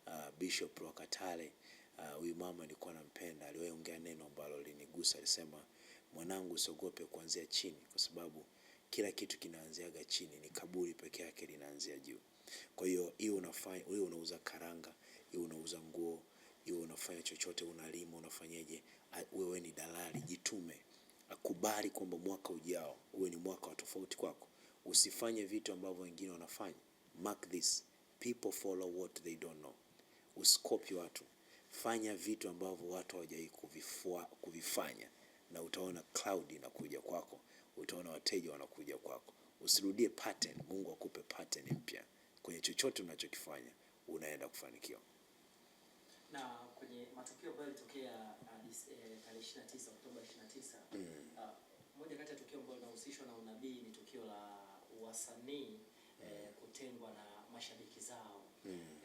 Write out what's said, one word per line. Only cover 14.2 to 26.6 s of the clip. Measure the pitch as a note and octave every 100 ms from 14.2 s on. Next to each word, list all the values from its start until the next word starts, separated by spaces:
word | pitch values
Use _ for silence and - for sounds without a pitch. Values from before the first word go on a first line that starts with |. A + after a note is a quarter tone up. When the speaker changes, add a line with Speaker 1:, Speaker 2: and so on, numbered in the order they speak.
| E2 D#2+
Speaker 1:
karanga, | - E2 E2+ E2+ D#2+ - - - -
hiyo | F2+
unauza | E2+ D#2+ D#2+ E2
nguo, | D#2+ E2 E2+ E2 - - - -
hiyo | - F2
unafanya | E2 - - E2+
chochote, | D#2+ E2 F2+ E2+
unalima, | E2+ E2 D#2+ E2+ E2+ E2
unafanyeje, | D#2+ - E2 E2+ D#2+ D#2+ - - -
a-, | - -
wewe | G2 F2+ F2+
ni | E2
dalali, | D#2+ E2 E2+ E2+ E2
jitume. | D#2 F2+ - G2+ E2 - - - - - -
Akubali | - - F2 G#2 G#2+ G#2
kwamba | - F#2 F2
mwaka | F#2 F#2+ -
ujao | E2 E2 F2 D#2 C2 -
uwe | F#2+ F#2
ni | E2+
mwaka | F2+ F2+ E2+
wa |
tofauti | D#2 - F#2+ F#2 -
kwako. | F2 - - - - -
Usifanye | - F2+ G2+ - A#2 A2+
vitu | F#2+ G#2+ -
ambavyo | F2+ F#2+ F2+
wengine | F2+ E2+ F#2+
wanafanya. | F2 E2+ -